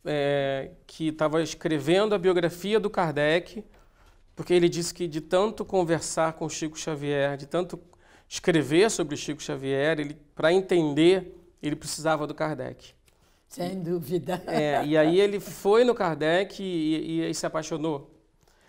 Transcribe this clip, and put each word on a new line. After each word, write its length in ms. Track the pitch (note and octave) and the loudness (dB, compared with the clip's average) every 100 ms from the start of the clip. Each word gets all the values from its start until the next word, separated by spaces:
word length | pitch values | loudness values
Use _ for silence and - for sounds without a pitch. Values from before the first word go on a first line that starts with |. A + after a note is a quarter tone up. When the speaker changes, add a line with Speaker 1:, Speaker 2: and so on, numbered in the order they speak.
Speaker 1:
é, 680 | - D3 C#3+ C#3+ C#3 C3+ C3+ - - | -6 -2 0 0 0 -4 -6 -14 -18
que 240 | - D#3+ | -6 -4
tava 320 | D#3 D#3 D#3 | 0 0 0
escrevendo 720 | D#3 - E3+ D#3 C3+ F#3 G#3+ | -2 -4 -2 -2 2 2 4
a 40 | G3+ | 2
biografia 640 | F#3 F3+ E3+ E3+ G3 G#3+ | 2 2 2 -2 -2 0
do 80 | G3+ | 0
Kardec, 760 | G#3 E3+ D3 D3 E3+ F3 A3+ - - _ _ _ _ _ - | 0 0 2 2 2 -2 -12 -16 -20 _ _ _ _ _ -10
porque 180 | D3 | 2
ele 140 | F3 E3+ | 4 4
disse 260 | D#3 E3+ | 2 -6
que 140 | - F3 | -6 -6
de 140 | D3+ | -6
tanto 420 | D#3 F#3 G3+ G3+ | -2 0 0 -2
conversar 680 | G#3 F#3+ E3+ D#3+ - - D#3+ | -4 0 0 0 -2 -2 -2
com 160 | D#3+ D#3+ | -2 -8
Chico 280 | - D#3+ D#3 | -6 -8 -8
Xavier, 600 | - D3+ C#3+ C#3+ C#3 C#3 | -8 -6 -2 0 -2 -4
de 80 | D#3+ | -6
tanto 340 | E3 F3+ - - _ _ - - | -4 -4 -8 -18 _ _ -20 -14
escrever 640 | - - D#3+ C3 D#3 A3 | -6 2 2 4 4 4
sobre 240 | - D#3+ C#3+ | 2 -4 -4
Chico 260 | - D3 | -8 -8
Xavier, 600 | - C#3+ C3+ C3+ D3 D#3 | -8 -6 -2 0 0 0
ele, 160 | D3 D3 _ - | -4 -10 _ 0
pra 160 | D#3 | 4
entender, 840 | F#3 F#3+ F3+ D3+ C#3+ E3+ F#3+ F3+ - - _ | 4 4 2 4 6 6 6 2 -14 -20 _
ele 160 | D3 D3 | -6 -6
precisava 500 | - - D3+ D#3 D3 | -6 -4 -2 0 -2
do 80 | D3 | -4
Kardec. 580 | D#3 C3+ B2+ B2 - _ _ _ _ _ _ | -4 -4 -8 -12 -20 _ _ _ _ _ _
Speaker 2:
Sem 240 | - F3 | -8 -6
Speaker 1:
E 40 | F#3+ | -6
Speaker 2:
dúvida. 680 | E3 F3 C#3+ F3 C3 F3+ - | -4 -4 -2 -4 -4 -6 -4
Speaker 1:
é, 400 | D#3+ D3+ C#3+ D3 | 0 0 0 2
e 120 | D#3 | 4
aí 200 | D#3 F3+ | 4 4
ele 220 | G3+ G3+ | 4 0
foi 460 | F3 D#3 G3 A3 B3 | -8 -4 2 4 4
no 100 | A3+ | 2
Kardec 680 | F#3 D3+ D#3 F3 G3 - | 0 0 2 2 0 -6
e, 600 | G3 F3 D#3 D#3 - E3 | -6 -2 0 -2 -2 -4
e, 80 | E3 | -4
e 40 | |
se 120 | E3 E3+ | -4 -4
apaixonou. 680 | D#3+ D#3 D#3+ D#3+ C#3+ C#3 _ _ _ _ _ | -4 -6 -4 -4 -6 -8 _ _ _ _ _